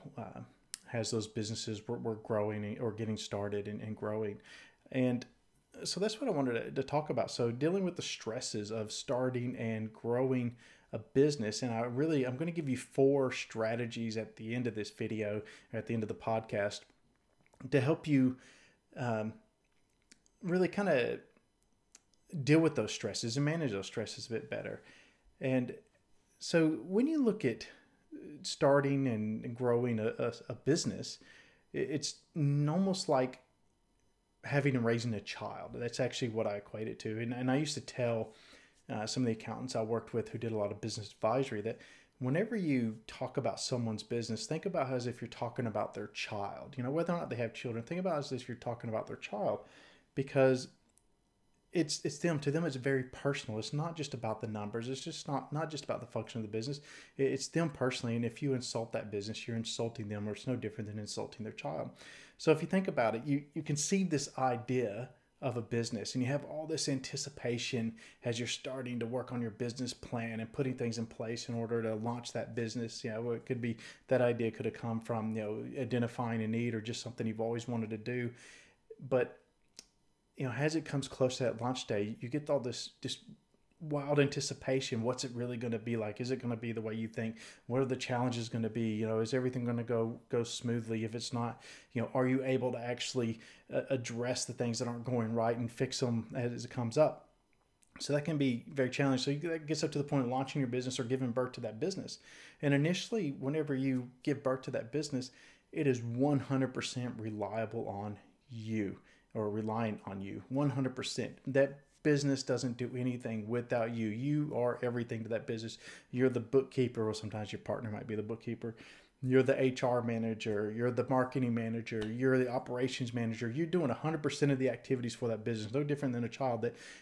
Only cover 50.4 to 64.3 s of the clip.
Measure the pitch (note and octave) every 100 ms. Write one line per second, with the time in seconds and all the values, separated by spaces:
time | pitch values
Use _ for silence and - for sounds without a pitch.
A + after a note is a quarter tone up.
50.4 | C3 B2+ - - _ _ _ _ _ _
51.4 | _ _ _ F3 D3+ - E3 - E3+ D3
52.4 | C#3+ D#3 E3+ C3 C#3 C3+ B2+ - C#3 C#3+
53.4 | - A2 G#2+ D3 E3+ D#3+ C#3 A#2+ A2+ A2
54.4 | A2+ G#2+ G#2 A2+ A#2+ C3 E3 D#3 - C#3
55.4 | - D3 D#3+ D3 - A#2 A#2+ A#2 A2 A#2
56.4 | G#2+ A2 B2 C#3+ - - - - C3+ C3+
57.4 | - E3 E3 D3 B2+ B2+ A#2+ A#2 A#2 -
58.4 | C#3+ C3 B2 A#2 A#2 A#2 G#2+ G#2 G#2 A2
59.4 | - A2+ A2+ - A#2 A#2+ G#2 G#2 G#2 G#2
60.4 | - A#2+ G#2+ - G#2+ G#2+ G#2 - G#2 -
61.4 | A2 - C#3+ D3+ B2 - - - - -
62.4 | D#3+ D#3 E3+ F#3+ F#3+ B2+ A2+ A2+ C#3+ C#3
63.4 | C#3+ D#3+ D#3 D3 - G3 F3+ D3 -